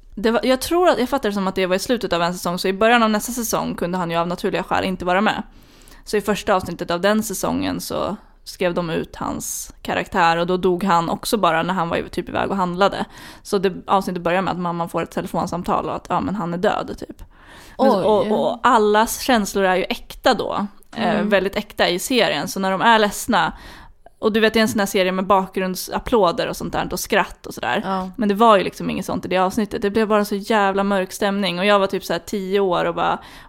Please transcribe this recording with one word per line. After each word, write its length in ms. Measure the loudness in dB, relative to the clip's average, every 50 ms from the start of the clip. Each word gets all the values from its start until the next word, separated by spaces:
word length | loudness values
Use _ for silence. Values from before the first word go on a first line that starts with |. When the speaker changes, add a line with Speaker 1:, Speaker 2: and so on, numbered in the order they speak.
| -20 -18 -6
Speaker 1:
det 160 | -2 0 2
var, 100 | 2 2 4
jag 160 | 2 2 2
tror 280 | 2 0 2 4 6 6
att, 100 | 4 4
jag 100 | 2 0
fattar 200 | 0 0 0 0
det 40 | -2
som 120 | 0 -2 -2
att 80 | 0
det 100 | 0 0
var 100 | 2 0
i 40 | 0
slutet 340 | 0 0 -2 0 0 0 0
av 80 | 0
en 120 | 0 0 -2
säsong, 240 | -2 -4 -4 -4 -2
så 80 | -2 -2
i 60 | 0
början 300 | 2 2 4 4 4 4
av 60 | 2
nästa 220 | 2 0 -2 -4
säsong 440 | -6 -6 -4 -2 -2 -2 -2 -4 -4
kunde 220 | -4 -4 -4 -2 -2
han 140 | -4 -2
ju 60 | -2 -2
av 100 | -2 -2
naturliga 360 | -4 -4 -4 -2 -2 -2 -2
skäl 200 | -2 -2 -2 0
inte 220 | -2 -4 -4 -2
vara 160 | 0 0 2
med. 220 | 2 2 0 -2 -6 -10 -14 -20 -20 -20 -20 -20 -20 -20 -20 -20 -8
Så 120 | -4 -2 -2
i 40 |
första 340 | 0 0 -2 -2 0 0 0
avsnittet 360 | 0 0 -2 -6 -8 -6 -4
av 100 | -2 0
den 220 | 2 2 2 2 0
säsongen 560 | -2 -4 -4 -2 -2 -2 -2 -2 -4 -4 -6
så 340 | -6 -4 -4 -2 -2 -4 -4 -6 -10 -16 _ _ _
skrev 300 | -16 -8 -4 -2 -2 0
de 160 | -2 -2 -2
ut 260 | -2 -4 -4 -6 -8
hans 580 | -10 -8 -8 -6 -8 -8 -8 -10 -10 -12 -14 -16 -12
karaktär 560 | -8 -4 -4 -4 -4 -2 0 2 2 2 2 2
och 100 | 0 0
då 100 | 0 0
dog 260 | 2 2 0 2 2
han 260 | 2 2 2 2 0
också 280 | -2 -4 -4 -2 0 2
bara 260 | 2 2 2 2 0
när 100 | 0 -2
han 160 | -2 -2 -2
var 120 | -2 -4 -4 -4
typ 180 | -6 -6 -6 -4
iväg 200 | -2 -2 -2 0
och 60 | 0 -2
handlade. 480 | -2 -2 0 2 2 2 2 -2 -6 -8 -12 -16 -20 -20 -20 -20 -6
Så 140 | -4 -2 0
det, 160 | 0 0 -2 -4 -2 0
avsnittet 360 | 0 0 0 -2 -4 -4 -2
börjar 180 | 0 0 0
med 100 | 0 0
att 80 | -2 -2
mamman 300 | -4 -4 -4 -4 -4 -4
får 120 | -4 -4 -6
ett 80 | -4
telefonsamtal 760 | -6 -8 -6 -4 -4 -4 -4 -4 -4 -6 -2 -2 -2 -2 -2
och 100 | -4 -6
att, 100 | -8 -6 -4
ja, 100 | -4 -2
men 140 | -2 -2 -4
han 180 | -4 -4 -6 -4
är 40 | 0
död 380 | 0 0 0 0 -2 -6 -10 -12
typ. 220 | -12 -14 -16 -16 -20 -20 -20 -20 -20 -20 -20 -20 -20 -12 -2 2
Men, 120 | 4 4
Speaker 2:
Oj. 140 | 4 4 4
Speaker 1:
och, 260 | 4 4 2 2 2 0 0 0 0
och 80 | 0 0 2
allas 560 | 4 4 6 6 4 4 4 2 2 -2 -4
känslor 420 | 0 2 2 2 2 0 0 0 2
är 120 | 2 2
ju 80 | 2 0
äkta 500 | -2 -4 -6 -8 -12 -12 -2 2 2 2
då. 320 | 2 0 -2 -4 -4 -4 -6 -8 -14 -20 -12 -6
Eh, 180 | -2 0 0 0
Speaker 2:
Mm. 140 | 0 2 2
Speaker 1:
väldigt 260 | 2 2 2 0 -2
äkta 340 | -4 -6 -6 -2 0 0 0
i 100 | 0 -2
serien. 480 | -2 0 2 2 2 2 0 -2 -4 -4
Så 120 | -4 -4
när 120 | -2 -2
de 100 | 0 2
är 180 | 4 4 4 4
ledsna, 540 | 4 2 0 -4 -2 0 2 2 2 0 -2 -8 -14 -20 -20 -20 -20 -20 -20 -20 -20 -20 -10 _
och 140 | -2 0 2
du 60 | 2
vet, 140 | 2 4 4
det 60 | 2
är 20 |
en 60 | 2 2
sån 120 | 2 0
här 60 | -2 0
serie 240 | 2 2 2 2
med 140 | 0 0 2 2
bakgrundsapplåder 1200 | 4 2 2 0 -2 -4 -4 -2 -4 -6 -6 -6 -6 -6 -2 0 2 4 4 4 2 0 -2 -4
och 100 | -6 -6
sånt 160 | -6 -6 -4
där 140 | -4 -4 -4
och 80 | -6 -8
skratt 460 | -4 0 0 0 0 0 -4 -14 -14
och 80 | -14 -10
sådär. 280 | -6 -4 -2 -2 -2 -2
Speaker 2:
Ja. 240 | -2 -4 -4 -4 -6 -6 -2
Speaker 1:
Men 120 | 0 0
det 60 | 4
var 220 | 6 6 8 8 6
ju 60 | 4
liksom 260 | 0 -4 -6 -6 -6
inget 160 | -6 -6 -6
sånt 200 | -4 -6 -6 -4
i 20 | -2
det 100 | 0 0
avsnittet. 440 | 0 0 0 -2 -4 -4 -4 -4
Det 80 | -2 0
blev 180 | 0 0 2 2
bara 180 | 2 2 2
så 100 | 0 -2
jävla 480 | -4 -2 0 2 2 2 2 2 0 0
mörk 280 | 0 0 0 0 -2
stämning. 480 | -4 -2 -2 -2 0 0 -2 -2 0 0
Och 60 | 2
jag 140 | 4 4 4
var 80 | 4 2
typ 160 | 0 -2 -4
så 80 | -4 -4
här 60 | -4 -4
tio 340 | -4 -6 -4 -2 0 0 2
år 260 | 2 2 2 2 0
och 100 | 0 0
bara, 240 | 0 0 0 0 -2 -6 -10 -20 -20 -16